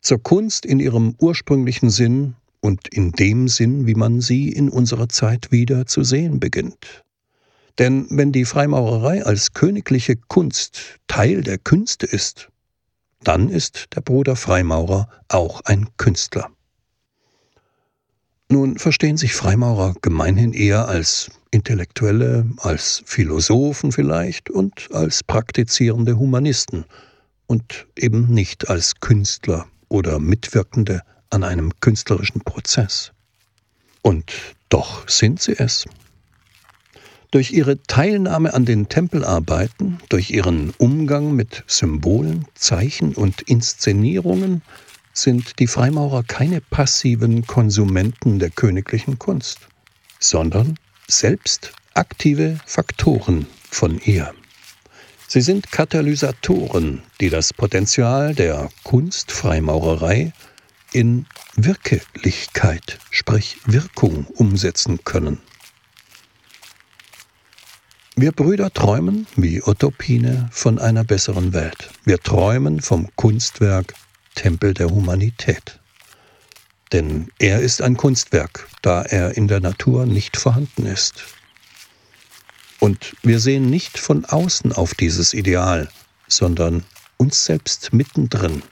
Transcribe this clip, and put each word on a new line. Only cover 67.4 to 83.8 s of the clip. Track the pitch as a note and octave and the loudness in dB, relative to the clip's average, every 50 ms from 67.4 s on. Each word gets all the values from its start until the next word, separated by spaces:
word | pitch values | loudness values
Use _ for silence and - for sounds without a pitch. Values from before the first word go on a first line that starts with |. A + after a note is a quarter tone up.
| _ _ _ - - - - _ _ _ _ _ _ _ - | _ _ _ -20 -20 -20 -20 _ _ _ _ _ _ _ 0
Wir | - B2+ D#3 | 2 2 2
Brüder | D#3 - C#3 D#3 G3+ G3 G3 F#3+ | 2 2 2 2 2 2 0 -2
träumen, | _ - - G2 G#2 B2+ E2 F#2 G3+ G#3+ A3 - - | _ 0 2 2 2 2 0 0 -2 -2 -4 -4 -2
wie | - F#2 E2 E2 E2 | 0 0 2 0 0
Otto | - - G2+ - - - | 0 0 0 2 2 -2
Piene, | C#3 _ - - B2 A#2+ A#2 B2 B2+ B2+ A#2+ A#2 | 0 _ -4 0 0 2 2 0 0 -2 -4 -6
von | - - - - A2+ A2+ | -6 0 2 2 2 2
einer | - A2+ A2+ A2+ A2+ | 2 2 2 2 2
besseren | A2+ G#2 F#2 - - F#2+ F#2 F2+ F#2 | 0 0 0 0 -2 -2 0 -2 0
Welt. | F2+ E2 D#2 D#2 - - - - - - _ | 0 -2 -4 -4 -8 -14 -20 -20 -20 -4 _
Wir | - - - | 0 0 2
träumen | _ - - - F2+ G2+ A2+ B2+ C#3 D3 D#3 D2+ | _ 0 2 2 4 2 2 0 0 0 -2 -2
vom | D2 - - E2 E2 G2 _ | 0 0 0 0 0 -4 _
Kunstwerk | - - A2+ G#2+ A#2 - - - - A2 G2+ G2 F#2+ F#2 - - - - _ _ _ _ _ _ | 2 2 4 4 4 -2 -6 -2 0 2 2 2 0 -2 -4 -12 -20 -20 _ _ _ _ _ _
Tempel | - - F#2 E2+ E2+ - G2+ | -2 0 0 0 2 0 0
der | F#2+ F2 F2 E2 | 2 2 0 2
Humanität. | F2 G#2 F#2+ F2 F2 F#2+ G2+ A2+ A#2 - - - - - - - - _ _ _ _ _ - _ - _ _ _ _ _ _ _ - - _ _ _ _ _ _ | 2 2 0 2 0 0 0 0 -2 -2 -2 -2 -2 -2 -6 -20 -20 _ _ _ _ _ -20 _ -20 _ _ _ _ _ _ _ -20 -20 _ _ _ _ _ _
Denn | - F2 D#2 D2+ D2+ D2+ D#2+ - _ _ | -2 0 0 0 -4 -4 -6 -8 _ _
er | - G2+ G2 A#2 | 2 2 2 2
ist | C3 B2 - - | 0 0 -2 0
ein | C#3+ B2 B2 A#2 | 0 0 0 2
Kunstwerk, | - C#3+ C3 A#2+ - - - E2+ D2 - _ - - - - - | 2 2 2 2 -2 0 -2 -2 -2 -2 _ -16 -20 -20 -20 -4
da | - F#2+ F2 F2 | -2 0 0 0
er | E2+ - - F#2+ F2 F2+ - | -2 -2 0 0 0 0 0
in | - G#2+ | 0 0
der | G2+ G#2 G2 | 2 2 0
Natur | F2+ F2+ G2 - - - B2 B2 B2+ | 0 -2 -4 -2 0 0 2 2 2
nicht | B2 G#2 G2 - - - - | 2 0 0 -2 -2 -8 0
vorhanden | - C3 A#2+ B2 D3 C#3 _ - A#2+ | 2 2 2 2 0 -2 _ -6 -6
ist. | G2+ F#2+ G2 - - - - - - - - _ _ _ _ _ _ _ - - _ _ _ _ _ _ _ _ _ - - _ _ - _ - - - - | -4 -2 -4 -4 -4 -6 -10 -20 -20 -20 -20 _ _ _ _ _ _ _ -20 -20 _ _ _ _ _ _ _ _ _ -20 -20 _ _ -20 _ -20 -20 -4 0
Und | - G#2+ G2 - - - - - | 2 2 2 0 -6 -16 -16 0
wir | - A#2+ A2+ A#2 | 2 4 4 4
sehen | A2 C3 C#3 C3+ C3+ B2+ | 4 2 2 2 2 2
nicht | C#3 F#3 | 2 0